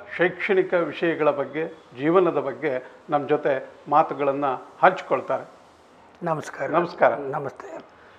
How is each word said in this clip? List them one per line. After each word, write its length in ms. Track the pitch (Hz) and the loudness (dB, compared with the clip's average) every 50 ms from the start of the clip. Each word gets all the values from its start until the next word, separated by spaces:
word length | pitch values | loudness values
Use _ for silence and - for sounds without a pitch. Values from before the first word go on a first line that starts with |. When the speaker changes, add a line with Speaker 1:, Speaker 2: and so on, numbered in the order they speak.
| - - - | -8 -12 -2
Speaker 1:
ಶೈಕ್ಷಣಿಕ 580 | - 170 180 180 - - - 202 185 180 185 190 | 0 0 0 0 -2 -2 0 2 2 2 2 2
ವಿಷಯಗಳ 560 | 175 170 147 139 - 180 170 160 143 151 151 | 0 0 0 -2 -2 0 0 0 2 2 2
ಬಗ್ಗೆ, 380 | 135 139 135 123 123 151 160 170 - - - - - 117 | 2 2 -4 -4 -4 -6 -6 -6 -8 -14 -20 -20 -10 -2
ಜೀವನದ 400 | 139 156 170 190 180 165 147 147 | 0 4 4 4 4 4 2 0
ಬಗ್ಗೆ 580 | 131 135 123 117 147 151 127 127 127 - - - - - | -2 -4 -6 -4 -4 -4 -4 -4 -6 -10 -16 -20 -8 -4
ನಮ್ಮ 180 | 147 147 139 127 | -2 -2 0 0
ಜೊತೆ 420 | 151 143 - 160 139 131 - - - - - 147 | 0 0 2 0 0 0 -2 -8 -16 -18 -6 2
ಮಾತುಗಳನ್ನ 560 | 147 151 151 151 147 135 139 139 135 143 143 135 127 120 - - - - - | 2 4 4 2 0 -2 0 0 0 0 0 -2 -2 -4 -6 -14 -4 4 4
ಹಂಚಿಕೊಳ್ತಾರೆ. 680 | 185 185 - - - 151 127 123 - 135 120 123 - - - - - - - _ _ - - - - - - 175 | 4 4 4 -2 -2 -2 -2 0 -2 -4 -4 -4 -10 -18 -20 -20 -20 -20 -20 _ _ -20 -20 -20 -20 -18 -8 -4
Speaker 2:
ನಮಸ್ಕಾರ. 480 | 170 160 151 - - - - 143 131 | -4 -4 -4 -4 -8 -8 -8 -6 0
Speaker 1:
ನಮಸ್ಕಾರ. 440 | 143 165 175 - - - 156 127 117 | 2 2 2 0 2 4 4 4 4
Speaker 2:
ನಮಸ್ತೆ. 680 | 143 143 135 139 156 143 131 - - - 392 330 - - - - - - - - | 2 -2 -6 -6 -6 -6 -8 -10 -12 -14 -14 -14 -14 -16 -18 -20 -20 -20 -20 -20